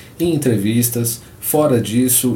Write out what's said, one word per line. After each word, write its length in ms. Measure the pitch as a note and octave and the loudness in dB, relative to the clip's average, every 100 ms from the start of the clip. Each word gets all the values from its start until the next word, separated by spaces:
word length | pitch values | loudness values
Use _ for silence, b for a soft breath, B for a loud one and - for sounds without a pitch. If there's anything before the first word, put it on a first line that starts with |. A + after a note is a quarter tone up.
| B - | B -4
em 160 | E3+ | -2
entrevistas, 840 | D#3 C3+ G#2 G2+ A#2 A#2 A#2+ A#2 - B B | 0 0 0 0 0 0 -2 -4 -6 B B
fora 440 | - D3+ D3+ A#2+ | -2 0 2 2
disso, 520 | G2 A#2 B2+ - B2+ | 0 0 2 0 0